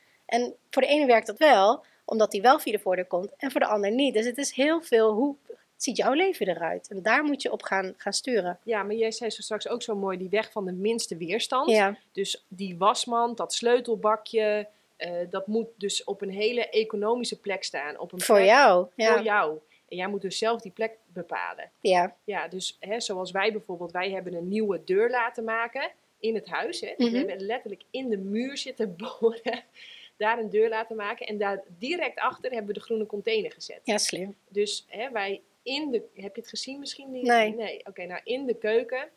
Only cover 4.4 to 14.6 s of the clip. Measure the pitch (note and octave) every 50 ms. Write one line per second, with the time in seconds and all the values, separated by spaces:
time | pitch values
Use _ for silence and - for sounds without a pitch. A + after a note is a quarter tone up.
4.4 | C#4 - - - C4+ D4+ E4 E4 E4 - A#3+ A3+ A3 A3 G#3+ G#3 C4+ D4 C#4 -
5.4 | _ - - - _ _ _ - - C#4+ G#3+ - - A3 C4+ D#4 F#4+ G4 F4 -
6.4 | G3+ F#3 E3+ E3 E3+ D#3+ F3+ F3+ - - G3+ F#3+ F3 G#3+ A#3 C#4 D4+ D4 C#4+ C#4
7.4 | - - - G#3+ - - G3 F#3+ F#3+ F#3 F#3+ - - G3+ G3 - - C4 B3 G#3
8.4 | F3+ F3+ F3 - _ A3 A3+ G#3 G3 G3+ G#3+ A3+ A3 A3+ A3 - A#3+ A3 G#3+ -
9.4 | F#3+ - A3 G#3 - G3 A3+ A#3 - - G#3+ G3+ G3 F#3+ F#3 F3+ F#3 F3+ F#3+ G#3+
10.4 | G#3+ - - A3 G3 F#3 F3+ F3+ G3 A3 A3+ A#3 - - F#3+ D#3+ F3 E3 F#3+ A#3
11.4 | - - C4+ B3+ C#4+ B3 A3 G#3+ G3 G3 G#3 - _ _ _ F#3+ G3 F#3+ - -
12.4 | _ _ G3 F3+ G3 F#3 F3 E3 F#3 G#3 A3+ - - B3 A#3 A#3 A#3 A#3+ A#3 -
13.4 | F3 - - - A#3 A#3 A#3+ C4 B3+ A#3+ A3+ F#3+ G3 G#3+ A3 G#3+ - - - A3
14.4 | G#3+ G#3+ G#3 G#3